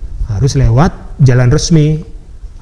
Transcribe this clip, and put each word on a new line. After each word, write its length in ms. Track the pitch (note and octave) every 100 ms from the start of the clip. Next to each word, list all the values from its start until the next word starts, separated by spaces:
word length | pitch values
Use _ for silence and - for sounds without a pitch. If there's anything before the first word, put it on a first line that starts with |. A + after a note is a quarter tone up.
| - - -
harus 240 | G2 C3+ C3+
lewat 400 | A#2+ A#2+ F#3 - - -
jalan 320 | C3 B2 B2
resmi, 480 | D3 - E3 D3+ D#3 - - - - - -